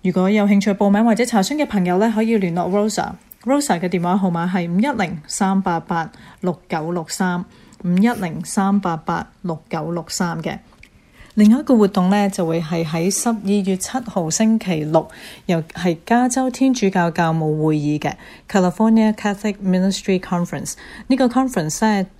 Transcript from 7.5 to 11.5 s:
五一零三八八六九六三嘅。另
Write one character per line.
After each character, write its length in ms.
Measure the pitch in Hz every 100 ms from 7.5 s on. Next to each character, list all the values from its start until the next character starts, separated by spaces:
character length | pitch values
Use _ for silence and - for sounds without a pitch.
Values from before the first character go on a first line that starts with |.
| - - -
五 60 | 175
一 180 | 180 226
零 360 | 247 180 156 175
三 340 | - 196 202
八 160 | 185 165
八 320 | - 175 - _
六 200 | 180 156 _
九 220 | 165 156
六 140 | 170 165
三 340 | - 180 165
嘅。 180 | 160 - - _ - _ _ _ - -
另 220 | 208